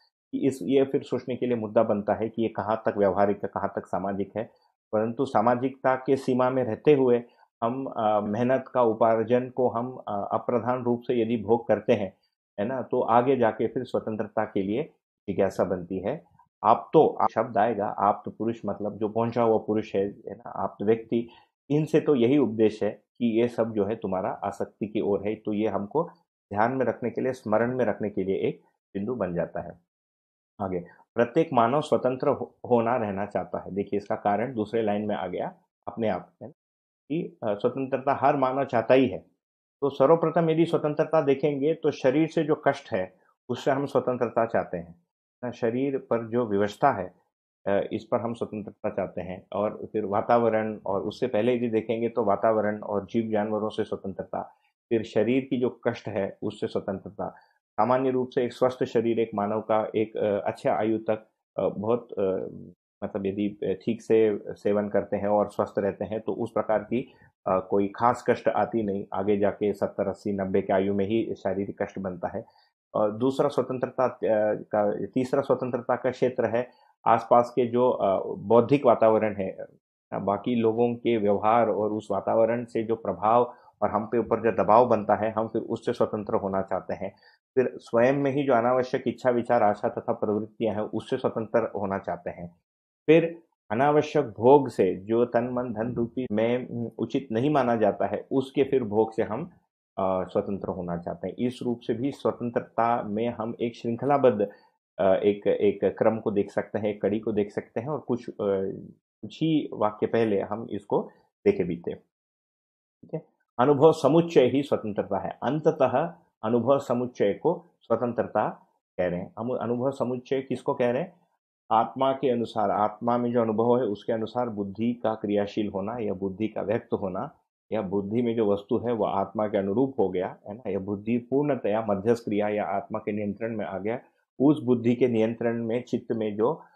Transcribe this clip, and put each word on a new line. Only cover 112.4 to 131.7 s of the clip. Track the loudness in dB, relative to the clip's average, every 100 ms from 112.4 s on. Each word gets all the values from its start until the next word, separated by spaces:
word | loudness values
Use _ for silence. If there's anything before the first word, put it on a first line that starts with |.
| _ _ _ _ _ _ -12
है, | -12 -12 _ _ 0
अनुभव | 2 6 6
समुच्चय | 6 4 4 4 4 4
ही | 2
स्वतंत्रता | 0 -2 -2 -6 -4 -4
है। | -6 -6
अंततः | -4 2 0 2 2 2 -2 -6 _ _
अनुभव | 0 0 2 0
समुच्चय | 0 -2 -2 0 0
को | 2 -2 -2 -8 _
स्वतंत्रता | _ -2 0 -2 -2 -2 -2 -4 _ _ _ -4
कह | -2
रहे | -2
हैं | -8 -8
हम। | -6 -4
अनुभव | -4 -2 -4
समुच्चय | -4 -4 -6 -4 -6
किसको | -4 -6 -4
कह | 0 0
रहे | 0
हैं? | -4 -10 _ _ _ _ _
आत्मा | 2 2 0 0
के | 2 0
अनुसार, | 0 -2 -2 0
आत्मा | 2 0 0 -2 0
में | 0
जो | 0
अनुभव | 0 2 2 2
है | 2
उसके | -4 -4
अनुसार | -4 -4 -4 -4
बुद्धि | -4 -8 -2 -2
का | 0 -2 -2
क्रियाशील | 0 0 0 -2 -2
होना | -2 -6 -4
या | -4
बुद्धि | -4 -6 -4 -4
का | -4
व्यक्त | -2 -2 -2
होना | -4 -4 -6 -8 -12 _ _ _
या | -4
बुद्धि | -2 -4 -2 -2
में | -2 0
जो | 0
वस्तु | 0 0 -2
है | -2
वह | 0 0
आत्मा | 0 -2 -2 -2
के | 0
अनुरूप | 0 0 0 0
हो | 0
गया, | 0 -4 -8 -16
है | -12
ना, | -6
या | -6
बुद्धि | -4 -6 -2 -4
पूर्णतया | 0 0 0 0 0